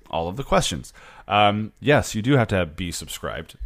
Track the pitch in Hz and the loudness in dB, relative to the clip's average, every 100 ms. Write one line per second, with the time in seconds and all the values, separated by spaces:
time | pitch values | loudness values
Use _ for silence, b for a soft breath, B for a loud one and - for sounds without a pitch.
0 | - 80 85 110 - 190 - 73 - B | -8 -6 -4 -6 -2 0 0 -4 -10 B
1 | B B - 104 104 104 107 - 113 143 | B B 0 4 4 2 -4 -4 2 2
2 | - 110 110 143 110 98 85 80 87 - | 2 -2 2 2 4 2 0 -4 -8 -8
3 | 80 - 64 57 - - | -10 -10 -8 -8 -12 -12